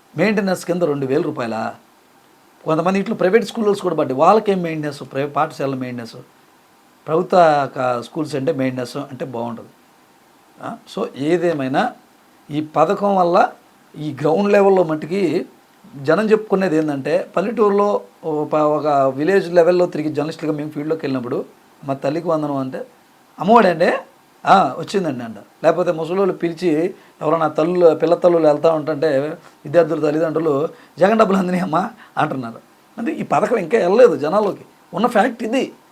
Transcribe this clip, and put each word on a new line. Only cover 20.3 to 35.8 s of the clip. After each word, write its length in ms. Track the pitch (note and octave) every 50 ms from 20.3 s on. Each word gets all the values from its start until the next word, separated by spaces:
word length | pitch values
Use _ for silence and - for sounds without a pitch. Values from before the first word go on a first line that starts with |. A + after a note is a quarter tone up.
| E3 - - D3+ D3+
మేము 140 | D3 D3 D3+
ఫీల్డ్‌లోకి 360 | D3+ D#3 D3 D#3 D#3+ D#3+ D#3
వెళ్ళినప్పుడు, 380 | C#3+ C3+ C3 A#2+ A#2+ C3+ E3+ - - - _ _ _ _ _ -
"మా 100 | C#3 C#3
తల్లికి 340 | C3+ - C#3+ D3 E3 D#3+ F3
వందనం" 280 | E3 D#3 D3+ D3 C#3+
అంటే, 300 | C3+ C3+ C3 C3 - - - _ _ _ _ _ _ _ _ _ -
"అమ్మఒడండి?" 520 | - F3 A3+ A#3+ G#3+ F#3 E3+ D#3 E3+ G#3+ C#4 C#4 - - _ _ _ _ _ _ -
"ఆ, 280 | D#3 E3+ G3 F3 C#3 A#2 -
వచ్చిందండి" 460 | D#3+ - - G#3 F#3 D#3+ C3+ A#2+ A#2+
అంట. 120 | A#2 A2 G2+ - - _ _ -
లేకపోతే 280 | D#3 D#3+ D#3+ F3+ E3+ E3
ముసలోళ్ళు 420 | D#3+ E3 D#3 F3 F#3+ G3+ F#3 D#3+
పిలిచి 600 | D3+ - E3+ E3 D#3+ F#3 F3+ D#3 D3+ E3 G3 - - - - _ _ D#3+
ఎవరైనా 260 | - D#3+ E3 D#3+ D3+
తల్లులు, 460 | C3+ - D#3 E3+ F3+ F3+ F3 E3 D3+
పిల్ల 200 | - E3 D#3+ E3+
తల్లులు 320 | E3 - F3+ F3 E3 D#3+
వెళ్తా 260 | D3+ D3 D3 D3+ E3 D#3+
ఉంటుంటే 460 | D#3 D3 C#3+ D#3 C#3+ D3 D#3+ D3 C3 C#3 D3+ E3 F3+ - - - _ _
విద్యార్థుల 360 | - C#3 - - D3+ E3 D#3
తల్లిదండ్రులు, 680 | C#3+ D3+ D3 D#3 E3 D#3+ D3+ D#3+ D#3+ D3+ C#3+ C3+ D3+ E3 - - - - _ -
"జగన్ 200 | D#3+ F#3+ A3 A3+
డబ్బులు 200 | G#3+ F#3+ G3 F#3+
అందినాయమ్మా" 520 | F#3 F3+ F3+ F3+ F3 D3 D3 E3 F#3+ A3+ - - - - _ -
అంటున్నారు. 420 | C#3+ D3+ C#3+ C3+ B2 A2+ A2+ - - _ _ _ _ _ _ -
అంటే 140 | A#2 D3+ D#3+
ఈ 100 | - D3+
పథకం 340 | - D#3 D3 F3+ G3+ B3+
ఇంకా 220 | A#3 F3+ D#3 - A3
వెళ్ళలేదు 380 | F#3 F3 F#3+ A3+ B3+ A3 E3
జనాల్లోకి. 480 | C3+ C3+ D3+ E3+ G#3 G#3+ G3 D3+ C3 - - _ _ _ _ -
ఉన్న 120 | E3+ G#3
ఫ్యాక్ట్ 360 | A#3+ - A3 G3 C4+ - - -
ఇది. 300 | A3 A3+ C4+ G#3 - - -